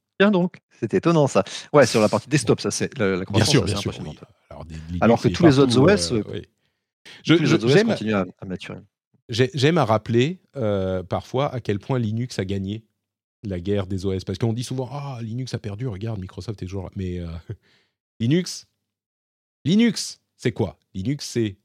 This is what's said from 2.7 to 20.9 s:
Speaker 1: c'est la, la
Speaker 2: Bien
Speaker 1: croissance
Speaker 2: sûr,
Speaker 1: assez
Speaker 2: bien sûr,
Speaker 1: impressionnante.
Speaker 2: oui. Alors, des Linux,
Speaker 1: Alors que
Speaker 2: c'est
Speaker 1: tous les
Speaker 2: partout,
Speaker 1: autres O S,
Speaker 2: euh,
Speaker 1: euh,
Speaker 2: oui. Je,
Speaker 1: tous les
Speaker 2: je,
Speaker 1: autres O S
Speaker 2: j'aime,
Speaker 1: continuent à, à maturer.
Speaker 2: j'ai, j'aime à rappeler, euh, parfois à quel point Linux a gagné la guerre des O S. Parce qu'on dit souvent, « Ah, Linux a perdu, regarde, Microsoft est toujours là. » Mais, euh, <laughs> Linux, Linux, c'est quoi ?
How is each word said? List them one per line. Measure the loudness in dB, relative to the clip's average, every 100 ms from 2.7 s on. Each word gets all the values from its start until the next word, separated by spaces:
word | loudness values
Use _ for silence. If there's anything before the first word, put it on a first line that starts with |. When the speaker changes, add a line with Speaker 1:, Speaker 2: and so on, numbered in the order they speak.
Speaker 1:
c'est | -4 -4 -2
la, | 0
la | 0
Speaker 2:
Bien | 0
Speaker 1:
croissance | 2 4
Speaker 2:
sûr, | 4
Speaker 1:
assez | 2
Speaker 2:
bien | -2
sûr, | -4
Speaker 1:
impressionnante. | -6 -10 -14
Speaker 2:
oui. | -20 _ -20
Alors, | -18
des | -14
Linux, | -14 -8 0
Speaker 1:
Alors | 4 4
que | 2
Speaker 2:
c'est |
Speaker 1:
tous | 6
les | 6
Speaker 2:
partout, | 8
Speaker 1:
autres | 6 6
O | 6
S, | 4 2
Speaker 2:
euh, | -4
Speaker 1:
euh, | -4
Speaker 2:
oui. | -8 -14 _ _ _ _ _ -20 -6
Je, | 2
Speaker 1:
tous | 2
les | 4
Speaker 2:
je, |
Speaker 1:
autres | 2 4
O |
S |
Speaker 2:
j'aime, | 4 4
Speaker 1:
continuent | 0 0
à, | 0 -2 -6
à |
maturer. | -10 -10 -10 -16 -18 _ _ _ -6
Speaker 2:
j'ai, | 0 0
j'aime | 2 2 2
à |
rappeler, | 2 0 2 2 2 -2 _ -6
euh, | -2 -2 -2 -4
parfois | -4 -8 -4 -4 -2
à | -4
quel | -4 -4
point | -2 -2
Linux | -2 -4 -6 -6
a |
gagné | -4 -4 -6 -8 -12 _ _ _ _ _
la | -10 -6
guerre | -2 -2 -2
des | -4
O | -4
S. | -4
Parce | -4 -4
qu'on | -2
dit | -2
souvent, « | -6 -8 -8
Ah, | -10 -12 -10
Linux | -10 -8 -8
a | -10
perdu, | -10 -10 -8
regarde, | -8 -8 -8
Microsoft | -10 -12 -12 -10
est | -10
toujours | -10
là. » | -10 -8
Mais, | -8 -6
euh, | -10 -12 -14 -16 _
<laughs> | _ _ _ _ -6
Linux, | 0 0 -2 -10 -16 _ _ _ _ _ _ _ _ _
Linux, | 0 4 4 0 -6 -14 _ _
c'est | -4
quoi ? | -2 -4 -6 _